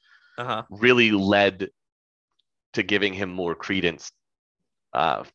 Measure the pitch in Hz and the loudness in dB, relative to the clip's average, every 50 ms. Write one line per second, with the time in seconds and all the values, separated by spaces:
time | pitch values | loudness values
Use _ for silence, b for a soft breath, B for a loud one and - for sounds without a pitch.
0 | b b b b b b b 120 120 127 113 110 113 - 95 101 113 123 127 120 | b b b b b b b -12 -8 -8 -8 -8 -8 -12 -4 2 4 4 6 6
1 | 117 110 107 98 98 98 101 101 101 98 95 92 95 87 - _ _ _ _ _ | 4 4 2 2 2 2 4 4 4 2 0 -2 -8 -10 -10 _ _ _ _ _
2 | _ _ _ _ _ _ _ _ _ _ _ _ _ _ - 117 95 92 104 98 | _ _ _ _ _ _ _ _ _ _ _ _ _ _ -4 -4 0 0 0 2
3 | 101 98 92 95 101 92 90 92 87 85 80 - - - 98 95 85 85 78 73 | 2 0 -2 -4 -6 -6 -6 -6 -4 -4 -6 -6 -6 -4 -2 -2 -2 -2 -2 -6
4 | - - - _ _ _ _ _ _ _ _ _ _ _ _ _ _ _ - 64 | -10 -20 -20 _ _ _ _ _ _ _ _ _ _ _ _ _ _ _ -2 0
5 | 80 80 62 52 - - _ | 0 0 0 -4 -6 -12 _